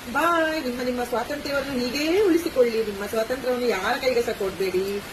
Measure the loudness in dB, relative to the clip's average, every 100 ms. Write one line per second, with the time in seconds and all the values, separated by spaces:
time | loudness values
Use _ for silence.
0 | -4 0 2 4 2 0 -2 -2 -2 -2
1 | -2 -2 -2 -4 -4 -4 -2 -2 -2 0
2 | 2 4 4 4 2 2 4 2 -2 -4
3 | -4 -2 -2 -2 -2 0 0 0 0 0
4 | 2 2 0 0 -2 -2 0 0 0 -4
5 | -6